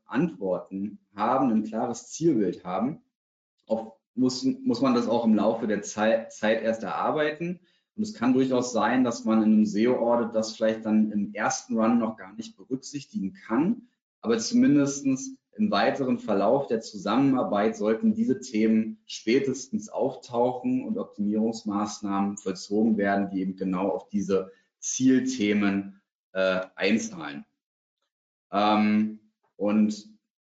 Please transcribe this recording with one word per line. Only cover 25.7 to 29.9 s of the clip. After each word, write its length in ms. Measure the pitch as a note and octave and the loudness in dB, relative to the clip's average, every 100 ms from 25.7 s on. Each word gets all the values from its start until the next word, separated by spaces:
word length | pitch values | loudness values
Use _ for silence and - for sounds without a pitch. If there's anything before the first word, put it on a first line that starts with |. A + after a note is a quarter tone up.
| G2 G2 - _ _ _ | 0 -4 -12 _ _ _
äh, 280 | F#2+ F#2+ F#2 F#2 | -2 0 0 -4
einzahlen. 720 | - F#2+ A2+ A2+ F2+ D2 C#2+ - _ _ _ _ _ _ _ _ _ _ | -2 2 2 -2 -10 -12 -12 -16 _ _ _ _ _ _ _ _ _ _
Ähm, 680 | G2 G#2 G#2+ G#2+ G#2+ G#2+ G#2+ _ _ _ - | 0 2 4 4 2 0 -4 _ _ _ -4
und 520 | G2+ G#2+ G#2 | 0 4 2